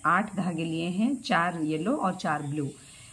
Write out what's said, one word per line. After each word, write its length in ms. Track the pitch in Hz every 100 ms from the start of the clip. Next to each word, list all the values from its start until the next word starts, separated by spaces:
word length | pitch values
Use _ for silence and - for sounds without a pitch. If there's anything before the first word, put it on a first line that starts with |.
| 151
आठ 280 | 175 220 -
धागे 280 | 175 165
लिए 240 | 165 160 170
हैं, 260 | 180 240 285
चार 420 | - 175 175 170
येलो 320 | 156 156 185 302
और 180 | 190
चार 280 | 180 180 151
ब्लू, 260 | 147 151 139 - - - -